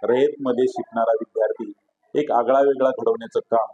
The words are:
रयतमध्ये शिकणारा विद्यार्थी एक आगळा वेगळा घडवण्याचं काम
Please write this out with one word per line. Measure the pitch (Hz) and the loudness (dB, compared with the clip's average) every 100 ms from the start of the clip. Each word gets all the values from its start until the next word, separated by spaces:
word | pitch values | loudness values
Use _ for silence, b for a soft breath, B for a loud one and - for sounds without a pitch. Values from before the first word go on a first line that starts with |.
रयतमध्ये | - 123 147 147 131 120 - | 0 2 2 0 -4 0 0
शिकणारा | 104 - 117 113 | -2 -6 -2 0
विद्यार्थी | 113 117 110 110 110 104 - _ _ _ 147 | 0 -2 -2 -2 -2 -10 -14 _ _ _ -4
एक | 147 | 0
आगळा | 120 117 135 | 0 2 4
वेगळा | 139 131 131 | 2 2 0
घडवण्याचं | 127 113 113 117 - | 0 -2 -2 -4 -6
काम | - 117 110 | 0 0 -2